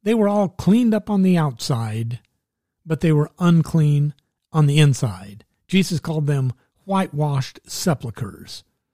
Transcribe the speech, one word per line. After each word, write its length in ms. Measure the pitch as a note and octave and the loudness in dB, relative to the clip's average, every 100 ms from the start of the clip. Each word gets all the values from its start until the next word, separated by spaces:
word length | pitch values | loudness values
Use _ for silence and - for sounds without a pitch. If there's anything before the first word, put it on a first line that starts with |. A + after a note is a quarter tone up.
They 100 | G3+ | 0
were 140 | A3+ G3+ | 2 2
all 220 | G#3 G3 | 2 -2
cleaned 440 | - - A3+ A#3+ | 0 2 4 4
up 160 | G#3+ G#3+ | 0 0
on 120 | G#3 | 2
the 160 | F#3 F3 | 2 2
outside, 800 | D3+ A#2 - A#2+ A2+ A2 A#2 A#2+ _ _ _ _ _ _ D#3+ | 0 -4 -6 -4 -4 -6 -6 -8 _ _ _ _ _ _ -10
but 160 | D#3+ | -2
they 100 | E3 | 2
were 200 | D3+ D3 _ | 2 0 _
unclean 760 | F3 E3+ D3+ E3 D3+ D3 D3 - _ _ _ | 2 2 2 0 2 2 0 -6 _ _ _
on 160 | D#3+ C#3+ | 0 2
the 120 | D3 | 4
inside. 640 | D3 B2+ A#2+ F#2 G2+ G2+ _ _ _ | 4 4 -4 -6 -16 -20 _ _ _
Jesus 320 | F#3 F#3 E3 | 0 0 -4
called 280 | - D#3+ D3 | -4 -4 -2
them 260 | C#3+ C3 - _ _ - | -2 -2 -6 _ _ -4
whitewashed 760 | G3 F#3+ C#3+ D3+ C#3 C3 - - | -4 -2 -4 -2 -2 -4 -12 -14
sepulchres, 1000 | - - C#3 A#2 - G#2 - - - _ _ _ | -4 -2 -2 -6 -10 -12 -12 -18 -20 _ _ _